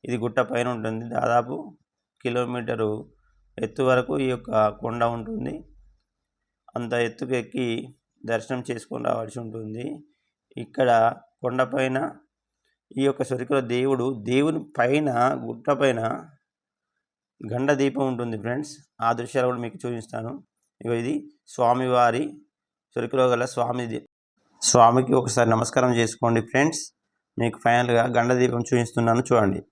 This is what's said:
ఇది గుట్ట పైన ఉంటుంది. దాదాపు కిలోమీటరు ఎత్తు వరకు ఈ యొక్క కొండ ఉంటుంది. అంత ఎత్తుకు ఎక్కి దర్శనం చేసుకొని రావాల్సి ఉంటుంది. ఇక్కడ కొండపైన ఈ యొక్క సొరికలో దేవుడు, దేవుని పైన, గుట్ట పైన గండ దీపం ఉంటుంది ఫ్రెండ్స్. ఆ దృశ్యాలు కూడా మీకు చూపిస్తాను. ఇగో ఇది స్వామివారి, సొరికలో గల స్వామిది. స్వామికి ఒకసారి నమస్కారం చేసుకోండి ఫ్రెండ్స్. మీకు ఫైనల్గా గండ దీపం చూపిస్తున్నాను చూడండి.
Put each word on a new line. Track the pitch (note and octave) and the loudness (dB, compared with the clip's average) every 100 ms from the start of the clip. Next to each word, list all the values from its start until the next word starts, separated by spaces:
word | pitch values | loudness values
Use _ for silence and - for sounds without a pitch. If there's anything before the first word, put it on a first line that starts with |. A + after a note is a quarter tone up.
ఇది | - A#2+ | -6 -4
గుట్ట | A#2 A2 A#2 | -2 -2 -2
పైన | A#2+ A#2+ A#2 | -2 -2 -4
ఉంటుంది. | A2+ A2+ A#2 - | -4 -6 -6 -2
దాదాపు | B2 A#2+ A#2+ D#3+ A3 - _ _ _ _ B2+ | 2 2 0 -8 -10 -20 _ _ _ _ -4
కిలోమీటరు | B2 B2 B2 A2+ A#2 A2 G#2+ - _ _ _ _ - | -2 -2 -6 -6 -2 -2 -4 -10 _ _ _ _ -8
ఎత్తు | A2+ - C3 | -8 0 2
వరకు | B2+ A#2+ C#3+ C3 | 2 2 -2 -2
ఈ | |
యొక్క | B2 - A2+ G#2+ G#2 | -4 -2 2 2 0
కొండ | A#2+ A#2 A#2 A#2 | -6 -2 -2 -2
ఉంటుంది. | G#3 A3 C#3 D#4+ - - _ _ _ _ _ _ _ _ _ - | -8 -8 -8 -8 -14 -20 _ _ _ _ _ _ _ _ _ -10
అంత | A#2 A#2+ A#2 | -4 -2 -2
ఎత్తుకు | A#2 C3 B2+ | -4 -4 -4
ఎక్కి | A2 - A#2+ A#2 B2+ - _ _ A2 | -4 -4 -4 -4 -8 -18 _ _ -4
దర్శనం | A2+ A2+ B2+ B2 | -4 -2 -6 -6
చేసుకొని | A#2 - B2 A#2+ | -8 -8 -6 -2
రావాల్సి | A2+ A2+ A#2+ A2+ | -2 -4 -10 -10
ఉంటుంది. | A2+ A2 A2 B2+ D4+ - _ _ _ _ - G#2 | -10 -10 -8 -10 -12 -18 _ _ _ _ -14 -10
ఇక్కడ | - B2+ A#2 A2+ - _ _ | 0 4 6 4 0 _ _
కొండపైన | B2+ B2+ B2+ C3+ C3 C3 D#3+ - _ _ _ _ _ _ _ B2 | -4 -2 0 0 0 -2 -4 -8 _ _ _ _ _ _ _ 0
ఈ | C#3 | 0
యొక్క | C3+ - | 0 -2
సొరికలో | B2 A#2+ C#3 A#2+ | -4 0 -2 0
దేవుడు, | B2 C3+ C3 B2 B2 G#2 | 0 2 0 0 -4 0
దేవుని | B2+ D3 D#3+ - - | 2 2 -2 -6 0
పైన, | B2 D3 D3+ A#2 B2 C3+ A#2 | 2 2 0 2 0 0 -8
గుట్ట | A#2 A#2 C3+ | -6 -2 2
పైన | C#3 A#2 A2+ B2+ E3 C#3+ _ _ _ _ _ _ _ _ _ _ | 2 2 -2 -6 -10 _ _ _ _ _ _ _ _ _ _ _
గండ | G#2+ A#2+ C#3 C#3 | -8 -4 0 2
దీపం | C#3 C3+ C3+ | 2 0 -2
ఉంటుంది | A#2+ A#2+ A2 | -2 -6 -6
ఫ్రెండ్స్. | G#2+ B2+ - - _ - A2+ | -4 -4 -6 -14 _ -4 -2
ఆ | A#2 | -2
దృశ్యాలు | A#2+ C3+ B2+ | -2 0 0
కూడా | B2 | -2
మీకు | A#2 - | -6 -8
చూపిస్తాను. | B2 A#2+ A2 A#2 A2+ A3+ _ _ _ _ | -8 -8 -8 -10 -8 -12 _ _ _ _
ఇగో | A2+ A#2 | -4 -2
ఇది | A#2+ D4 - _ _ | -2 -4 -6 _ _
స్వామివారి, | - A#2+ B2 B2+ B2 A#2+ A#2 - - _ _ _ _ _ - | -2 2 2 2 4 4 2 -4 -10 _ _ _ _ _ -6
సొరికలో | A#2+ C3 B2+ | -2 2 2
గల | A#2+ B2+ | 2 -2
స్వామిది. | - A#2+ B2 A#2 A2+ - _ _ _ _ _ | -2 -2 -2 -6 -8 -12 _ _ _ _ _
స్వామికి | - B2 A#2 B2 C3 C3 | 4 8 8 8 4 2
ఒకసారి | A#2+ A#2 A#2 A2+ | 2 2 2 2
నమస్కారం | A#2 - B2+ A#2 | 2 2 2 2
చేసుకోండి | A2+ - A#2+ A2+ A2 | 0 0 0 0 2
ఫ్రెండ్స్. | B2+ D3+ D#3+ - _ _ _ _ - | 2 2 0 -12 _ _ _ _ -4
మీకు | A#2 - A#2 | -4 0 2
ఫైనల్గా | A#2+ A#2+ A#2 A#2 A#2 | 2 4 2 2 2
గండ | A#2 B2+ | 2 2
దీపం | B2 A#2+ A2+ | 2 0 0
చూపిస్తున్నాను | B2 A#2 - A#2 A2+ - | 0 0 0 2 2 4
చూడండి. | A#2+ G2+ F#2+ - | 4 4 0 -10